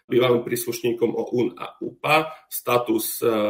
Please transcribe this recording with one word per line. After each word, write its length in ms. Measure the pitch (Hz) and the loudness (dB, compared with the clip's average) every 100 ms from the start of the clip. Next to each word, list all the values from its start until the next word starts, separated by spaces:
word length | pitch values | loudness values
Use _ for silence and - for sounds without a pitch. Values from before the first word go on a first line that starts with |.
| - | 0
bývalým 380 | 123 127 120 120 | 4 4 4 0
príslušníkom 640 | 120 - 113 120 117 113 | -4 -4 -4 -4 0 0
O 100 | 113 - 123 | -2 -2 0
U 40 | 104 | -2
N 20 | - | -4
a 200 | - - | -12 -10
upa 480 | - - 139 156 156 - _ | -12 -6 0 2 0 -8 _
status, 760 | - - 120 113 110 - - | -8 0 0 2 -2 -2 -2
e, 60 | 117 110 107 | 0 2 0